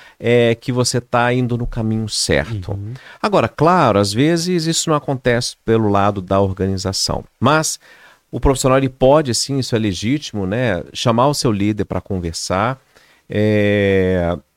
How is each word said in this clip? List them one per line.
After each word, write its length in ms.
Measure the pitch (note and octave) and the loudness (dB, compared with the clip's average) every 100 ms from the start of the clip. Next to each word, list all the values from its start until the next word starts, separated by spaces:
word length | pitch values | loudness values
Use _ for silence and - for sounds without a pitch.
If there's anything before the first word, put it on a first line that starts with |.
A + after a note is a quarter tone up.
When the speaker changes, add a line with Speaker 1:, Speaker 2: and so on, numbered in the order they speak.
| - - | -20 -6
Speaker 1:
é, 340 | A2+ A#2+ A#2 | 2 4 4
que 160 | A#2 - | 2 -2
você 300 | B2 B2 B2+ | -2 0 -2
tá 320 | - B2 A#2+ | -2 0 2
indo 260 | B2+ B2 A#2 | 0 0 -2
no 80 | A#2+ | -4
caminho 420 | - A2 A2 A2 | -4 -2 -2 -4
certo. 640 | - - D2+ C#2+ A2 F2 | -4 0 0 0 -6 -8
Speaker 2:
Uhum. 200 | G2 G#2 C3 - - | -8 -10 -14 -18 -8
Speaker 1:
Agora, 280 | F#3+ G3 A#2 | 0 2 0
claro, 500 | - D#3 F3+ C3+ G2+ | 2 2 4 4 4
às 140 | G2+ | 2
vezes 540 | G#2 D3 E3+ E3+ F3+ D#3+ | 2 2 2 0 -2 -2
isso 220 | D#3+ - | -2 0
não 80 | D3+ | -2
acontece 600 | - C3 B2+ A#2+ A#2+ - | -2 -2 0 0 -2 -6
pelo 240 | - A2+ G#2+ | 0 2 2
lado 320 | G2+ G2+ G2+ | 2 2 0
da 180 | F2+ G2 | 0 2
organização, 840 | G2 F#2+ F#2+ F#2+ F#2 G2 - D2 - - | 2 0 -2 -2 -4 -4 -4 -6 -8 -2
mas 400 | B2 D#3 D#3 - - - - _ _ | 2 2 0 -6 -14 -20 -20 _ _
o 80 | B2+ | -2
profissional, 380 | C#3+ C3 C3+ C3 | 0 2 2 2
ele 100 | C3+ | 0
pode, 460 | - B2+ D3+ C#3+ | 2 4 4 2
sim, 240 | A2+ - C#3 | -2 -2 -4
isso 160 | B2 A#2 | -2 0
é 20 | |
legítimo, 680 | G#2+ F2 G#2 D3 - G#2 F#2 | 0 -2 -2 -4 -4 -6 -4
né, 360 | A2 B2+ F2+ C#2+ | -2 0 -2 -6
chamar 320 | - B2 A2+ C3+ | -6 -2 2 0
o 80 | |
seu 160 | D3 C3 | 0 -2
líder 320 | G2+ G#2 G#2+ F#2+ | 0 0 -2 -4
pra 140 | F#2 | -6
conversar, 800 | - F#2+ E2 E2 - F#2 A2 C3 _ _ _ _ - | -6 -6 -6 -8 -4 -2 -2 -6 _ _ _ _ -8
é, 1120 | G#2 G#2+ G#2+ G#2 G#2 G2 F#2+ F#2 F#2 E2+ F2+ - | -2 0 2 2 2 2 2 2 0 0 -4 -8